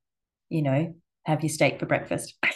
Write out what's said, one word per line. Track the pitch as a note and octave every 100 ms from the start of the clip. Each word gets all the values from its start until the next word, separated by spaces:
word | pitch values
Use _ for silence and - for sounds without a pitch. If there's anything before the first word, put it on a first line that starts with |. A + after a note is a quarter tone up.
| _ _ _ _ -
you | D#3+
know, | C#3+ C3+ E3+ - _ _ -
have | D3+
your | D#3
steak | - C#3+ -
for | -
breakfast? | - - - - - -